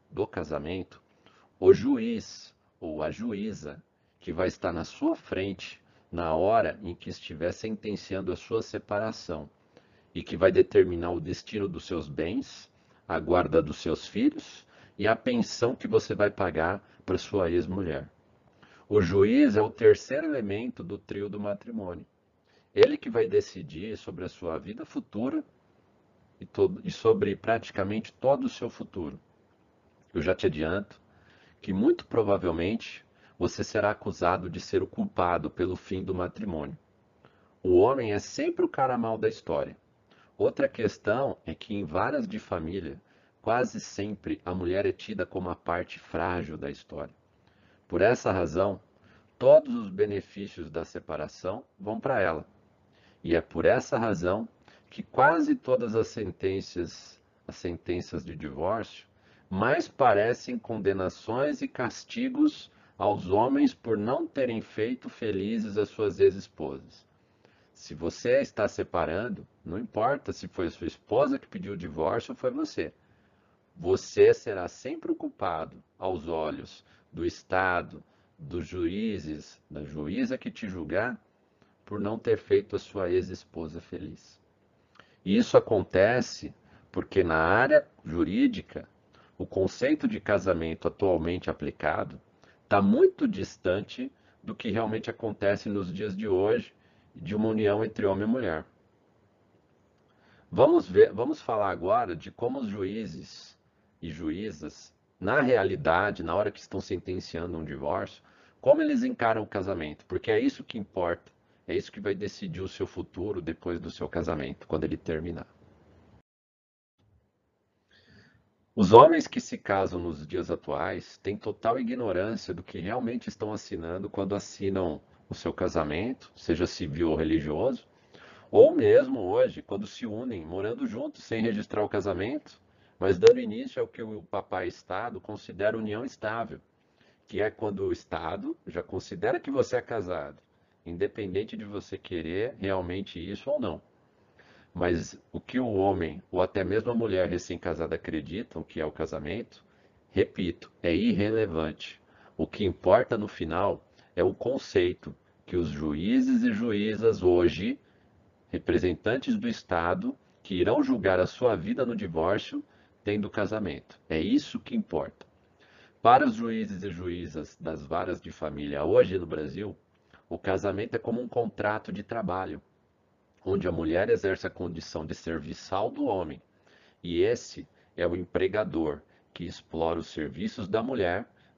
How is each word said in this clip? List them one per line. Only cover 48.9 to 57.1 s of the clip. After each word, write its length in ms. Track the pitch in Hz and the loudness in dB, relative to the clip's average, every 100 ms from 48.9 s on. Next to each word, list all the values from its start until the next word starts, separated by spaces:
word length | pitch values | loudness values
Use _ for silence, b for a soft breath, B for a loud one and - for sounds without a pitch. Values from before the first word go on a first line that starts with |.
| _ b b b - | _ b b b 2
todos 340 | 127 151 147 | 8 8 8
os 160 | 120 101 | -6 -4
benefícios 800 | 95 104 101 - 98 101 - 78 | 0 0 0 -6 -14 -12 -12 -10
da 160 | 80 80 | -8 -8
separação 800 | 87 - 76 76 - 90 104 - - | -12 -8 -8 -8 -8 -8 -8 -12 -12
vão 200 | 101 110 | -8 -4
pra 220 | 135 120 | -2 0
ela. 240 | 90 78 - _ _ _ _ b b b | 0 -2 -8 _ _ _ _ b b b
E 120 | 82 82 | 0 0
é 60 | |
por 240 | - 82 - | 0 2 4
essa 320 | - - 120 | 4 2 -2
razão 500 | - 98 87 208 233 _ b b b | 0 0 0 0 -4 _ b b b
que 100 | - | -16
quase 540 | - - 285 330 302 262 | -4 4 4 4 2 0
todas 400 | - 127 120 113 | 2 0 2 0
as 120 | 110 | -2
sentenças, 1120 | 117 95 - 95 95 - 90 82 - - | -4 -8 -4 -2 -2 -4 -6 -6 -8 -20